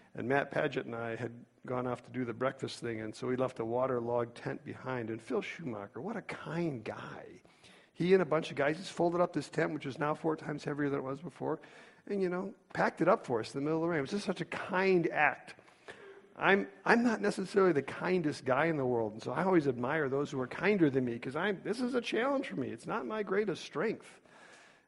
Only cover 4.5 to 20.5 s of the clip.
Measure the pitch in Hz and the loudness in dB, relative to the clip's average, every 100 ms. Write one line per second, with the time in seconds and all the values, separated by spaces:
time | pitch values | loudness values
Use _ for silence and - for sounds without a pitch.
4.5 | 135 - 110 131 127 113 113 - 233 - | -8 -8 -10 -6 -4 -4 -6 -2 -2 -2
5.5 | - 165 107 101 - 170 220 - - - | -6 -6 -8 -8 -10 -8 -8 -10 -10 -6
6.5 | 160 170 131 104 101 76 - - - - | -2 -2 -4 -6 -8 -10 -12 -16 -18 -20
7.5 | _ - - - - 170 190 160 156 165 | _ -20 -20 -12 -2 6 6 6 2 0
8.5 | 139 143 156 196 - 170 170 175 156 139 | 0 2 0 -4 0 2 4 2 0 -2
9.5 | - 165 151 143 123 151 151 160 156 156 | 0 0 -2 -6 -2 -2 0 -2 -2 -4
10.5 | 147 - 147 143 139 131 139 165 - 139 | -6 -4 0 0 0 -4 -8 -10 -6 -4
11.5 | 156 - - - - - 202 185 180 196 | -4 -8 -20 -20 -14 -4 0 0 0 -6
12.5 | - - - 214 - 240 - - 120 113 | -10 -6 0 2 4 4 4 4 -2 -2
13.5 | 139 147 160 165 165 135 202 208 180 - | -2 0 0 2 0 0 -2 -2 -4 -4
14.5 | - - 185 190 185 165 147 147 - - | -6 -2 2 6 6 4 4 4 4 -8
15.5 | - - - - - - - - - 160 | -20 -20 -20 -20 -18 -18 -20 -18 0 4
16.5 | 196 196 - - 233 240 220 202 - 185 | 4 2 -2 4 6 4 2 0 -2 0
17.5 | 202 190 147 131 - 175 185 151 135 139 | 4 6 4 0 -2 0 2 0 0 0
18.5 | 127 160 156 131 120 110 104 123 131 185 | 2 2 2 2 2 0 -4 -4 0 4
19.5 | 185 143 120 123 156 139 135 143 139 123 | 4 4 2 0 0 0 0 -2 -2 -4